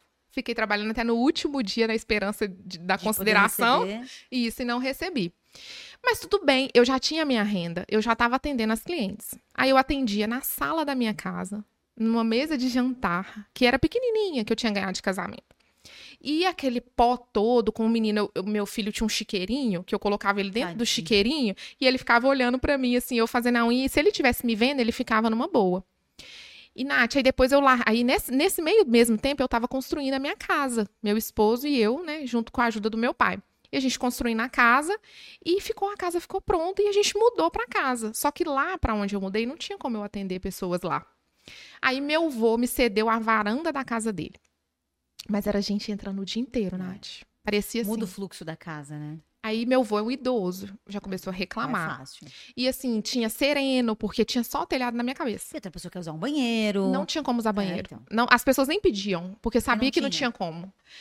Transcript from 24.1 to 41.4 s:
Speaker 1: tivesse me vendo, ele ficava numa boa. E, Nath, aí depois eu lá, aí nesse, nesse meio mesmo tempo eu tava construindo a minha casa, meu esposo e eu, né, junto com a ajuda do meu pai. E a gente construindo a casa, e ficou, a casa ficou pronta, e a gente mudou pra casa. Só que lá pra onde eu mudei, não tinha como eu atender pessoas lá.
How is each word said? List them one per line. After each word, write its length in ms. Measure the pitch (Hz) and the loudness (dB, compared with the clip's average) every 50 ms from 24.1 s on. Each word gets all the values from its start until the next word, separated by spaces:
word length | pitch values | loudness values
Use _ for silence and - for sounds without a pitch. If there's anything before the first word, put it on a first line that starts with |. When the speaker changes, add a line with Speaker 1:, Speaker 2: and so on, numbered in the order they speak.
Speaker 1:
tivesse 340 | - - 285 240 233 - - | 4 4 2 2 2 2 0
me 100 | 233 226 | 0 2
vendo, 240 | 202 233 269 294 262 | 2 2 2 2 2
ele 120 | 233 233 - | 0 0 0
ficava 360 | - 247 - 226 220 226 226 | -2 -2 0 0 2 2 2
numa 180 | 220 226 277 | 0 0 -2
boa. 360 | 381 339 247 190 185 180 190 - _ _ _ _ _ _ - - - - - - - - - - _ - | 0 2 2 4 2 2 -2 -6 _ _ _ _ _ _ -20 -20 -20 -20 -20 -20 -20 -20 -20 -20 _ -10
E, 80 | - 262 | -8 -4
Nath, 340 | 285 285 277 240 226 - | 0 2 2 2 4 4
aí 60 | 277 240 | 4 4
depois 280 | 262 262 - 254 247 | 4 4 4 4 6
eu 80 | 277 285 | 6 6
lá, 200 | 285 269 254 240 - | 6 6 4 4 2
aí 180 | - 220 240 240 | 2 2 2 2
nesse, 280 | 247 302 415 - - | 2 2 0 0 0
nesse 300 | 240 269 320 381 - - | 0 2 2 2 0 0
meio 240 | 320 311 427 453 359 | 0 4 4 4 6
mesmo 320 | 247 226 233 247 254 220 | 6 6 6 6 6 4
tempo 260 | 214 - 269 285 - 254 | 0 0 0 0 0 0
eu 40 | |
tava 200 | - 269 226 233 | 0 0 0 -2
construindo 460 | - 262 269 - - 339 302 277 262 269 | -2 -4 -4 -4 -4 -4 -4 -2 -2 -2
a 40 | 269 | -2
minha 160 | 277 302 415 | -2 -4 -6
casa, 540 | - - - 359 302 277 262 240 226 208 - _ _ - | -6 -2 -2 0 0 0 0 0 -2 -2 -2 _ _ -2
meu 120 | 208 208 | 0 0
esposo 500 | 220 - - - - 214 214 240 247 277 | 0 -2 -2 0 2 4 4 4 2 0
e 120 | 294 285 240 | 0 2 4
eu, 240 | 208 214 247 330 370 | 4 2 2 0 -4
né, 220 | 311 302 320 277 | -6 -6 -6 -6
junto 260 | 240 233 233 226 - | -2 -2 -2 -2 -2
com 100 | - 262 | -2 0
a 40 | 240 | 0
ajuda 240 | 233 220 214 202 220 | 0 0 -2 -4 -4
do 80 | 220 | -2
meu 160 | 226 233 262 - | 0 0 0 2
pai. 280 | - 233 190 180 196 - _ _ _ _ - | 2 2 0 0 -4 -10 _ _ _ _ -6
E 60 | - | -4
a 20 | 285 | -2
gente 200 | 262 254 - - | 0 0 -2 0
construindo 400 | - 247 240 - 254 233 226 226 | -2 -2 -2 -2 -2 -2 -2 -2
a 80 | 233 254 | -4 -2
casa, 480 | - 277 240 233 240 277 302 339 415 - _ - - - - - - - - | 2 4 6 6 6 4 2 0 -4 -6 _ -16 -20 -20 -20 -20 -18 -8 -2
e 140 | 320 359 403 | -2 0 0
ficou, 300 | - - - - 392 403 | -2 -4 -6 -4 -4 -4
a 60 | 415 | -4
casa 240 | - 370 349 339 349 | -4 -4 -2 -2 -4
ficou 180 | - - - 392 | -4 -4 -8 -6
pronta, 420 | - - 392 330 320 370 392 - | 0 0 0 2 0 0 0 0
e 60 | 415 | 2
a 40 | 415 392 | 2 4
gente 240 | 403 403 - - | 2 2 2 2
mudou 340 | 415 453 480 466 - 320 339 | 4 4 4 4 4 0 0
pra 160 | - - 494 | 0 -2 -6
casa. 460 | - - 403 302 262 247 233 220 214 226 | -4 -2 0 0 0 0 -2 -4 -6 -4
Só 180 | - - 294 | -2 -2 -2
que 120 | - - 349 | 0 -2 -2
lá 320 | 320 277 269 294 349 381 | -2 0 0 0 -2 -2
pra 160 | 330 - 240 220 | -2 -2 0 0
onde 220 | 208 202 196 202 | 0 -2 -2 -2
eu 40 | 196 | -4
mudei, 240 | 190 190 190 220 233 | -4 -2 -2 -2 -2
não 120 | 247 302 | -2 -6
tinha 200 | - - - 403 | -8 -10 -10 -10
como 200 | 392 - 262 226 | -8 -6 -6 -6
eu 60 | 214 202 | -6 -6
atender 360 | 202 - 202 196 185 185 185 | -8 -8 -8 -6 -6 -6 -6
pessoas 420 | - 196 180 - 190 180 180 180 | -6 -8 -8 -6 -4 -2 -2 -2
lá. 240 | - 165 143 143 - _ _ _ _ _ _ _ | -2 -2 -4 -4 -6 _ _ _ _ _ _ _